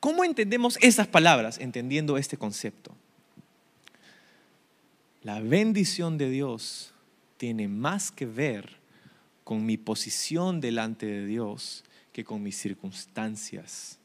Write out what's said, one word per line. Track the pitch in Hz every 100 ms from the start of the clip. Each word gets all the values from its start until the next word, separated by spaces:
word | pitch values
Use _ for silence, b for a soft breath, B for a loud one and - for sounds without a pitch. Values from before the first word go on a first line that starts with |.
¿Cómo | 277 330
entendemos | 359 285 214 240 240 233
esas | 254 226 202
palabras | - 165 143 110 117
entendiendo | 127 123 123 143 151 139
este | 139 131
concepto? | 110 101 110 - - - _ _ _ - - _ _ _ - b b b b b b b _ _ _ _ _ _
La | 113 107
bendición | 110 160 214 214 185 - 170 156
de | 135
Dios | 131 139 113 - - - _ _ _ _ _
tiene | 120 113 104
más | 101 135 196 -
que | - 127
ver | 113 147 107 95 - _ b b b b _
con | - 110 110
mi | 110
posición | 110 110 - - - 160 185 175
delante | 131 117 110 113 110
de | 101 101
Dios | 110 110 104 - - - b b
que | -
con | 113 107
mis | 104 98
circunstancias. | 104 98 95 95 - - 110 107 - 98 - - - -